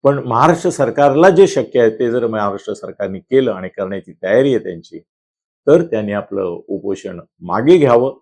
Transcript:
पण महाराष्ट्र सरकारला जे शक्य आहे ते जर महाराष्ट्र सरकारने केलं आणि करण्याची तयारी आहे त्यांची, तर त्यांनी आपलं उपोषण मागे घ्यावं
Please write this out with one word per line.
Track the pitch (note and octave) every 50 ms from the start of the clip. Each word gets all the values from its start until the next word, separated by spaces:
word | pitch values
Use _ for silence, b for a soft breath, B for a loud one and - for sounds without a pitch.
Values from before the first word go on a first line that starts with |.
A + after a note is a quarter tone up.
| -
पण | C#3 C#3+ C#3
महाराष्ट्र | C3 B2+ A2+ A#2 C3+ D#3+ E3+ E3 - F3+
सरकारला | - - C#3 A#2 A#2 - C#3+ C#3+ C3+ D3+ E3+ G3
जे | F3 D#3 G3
शक्य | - - D3 A2+ - - B2
आहे | A#2 A2 A2 -
ते | B2+ A#2
जर | A#2 B2+ A#2
महाराष्ट्र | A2+ A2 A2 G#2 G2+ G2 G2 - - G#2+
सरकारने | - - F2+ F#2 _ G2+ F#2+ F#2+ F#2
केलं | _ _ B2+ C3+ C3 A#2
आणि | G2+ F#2 F#2 F#2
करण्याची | _ - G2+ F#2+ G2 F#2+ E2+ F#2 E2+
तयारी | _ - F#2 G2+ B2 C3+ C#3+ C3
आहे | G#2 -
त्यांची, | - F2 E2 - - E2+ D#2+
तर | _ _ _ _ _ _ _ _ _ _ _ _ _ - D3+ F3 E3+
त्यांनी | E3 - A2 G#2 G2+ G#2
आपलं | G#2 G2 _ G2+ G2 F#2+ F2 E2+ F2 -
उपोषण | - G2+ F#2+ - G2+ G2 - - G2+ F2+ F2 - _ _ _
मागे | E2+ F2 F2+ G#2+ A#2+ D3 F3+
घ्यावं | F3+ D3 B2+ A#2+ A#2 B2 C3+ C3+ _